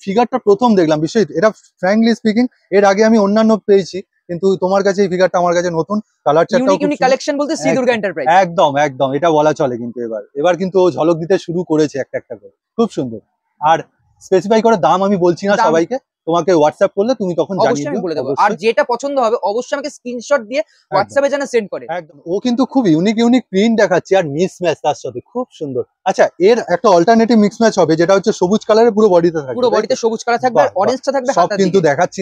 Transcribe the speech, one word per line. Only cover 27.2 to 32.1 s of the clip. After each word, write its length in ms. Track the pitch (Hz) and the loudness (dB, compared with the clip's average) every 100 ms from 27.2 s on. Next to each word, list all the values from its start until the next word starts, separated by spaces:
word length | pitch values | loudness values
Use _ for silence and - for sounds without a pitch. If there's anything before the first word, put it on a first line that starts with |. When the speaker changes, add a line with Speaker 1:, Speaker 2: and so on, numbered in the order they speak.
| 226 226 | 4 4
Speaker 1:
মিক্স 140 | 208 - | 2 2
ম্যাচ 140 | 226 214 | 0 2
হবে, 120 | 160 160 | 2 2
যেটা 120 | 170 196 | 2 2
হচ্ছে 160 | 202 - | 0 -2
সবুজ 220 | 180 208 - | 0 -2 2
কালারের 260 | 220 240 208 | 2 2 4
পুরো 100 | 220 | 4
বডিতে 260 | 175 170 160 135 | 4 2 -2 -6
থাকবে, 120 | 233 | -4
Speaker 2:
পুরো 80 | 247 | -2
Speaker 1:
তাই 60 | |
তো? 40 | 214 | 0
Speaker 2:
বডিতে 180 | 220 254 | -2 -2
সবুজ 180 | 226 220 - | -4 -4 -4
কালার 160 | 233 | -2
থাকবে, 160 | 254 226 | 0 0
আর 60 | 190 | 0
Speaker 1:
বাহ, 80 | 185 | 0
বাহ। 60 | |
Speaker 2:
অরেঞ্জটা 300 | 208 262 - 269 | -2 -2 0 -2
থাকবে 160 | 247 220 | 0 0
Speaker 1:
সব 40 | |
Speaker 2:
হাতার 160 | 175 202 | 0 0
Speaker 1:
কিন্তু 180 | 190 190 | 0 2
Speaker 2:
দিকে। 80 | 156 | 2
Speaker 1:
দেখাচ্ছি 320 | 139 180 | 0 -2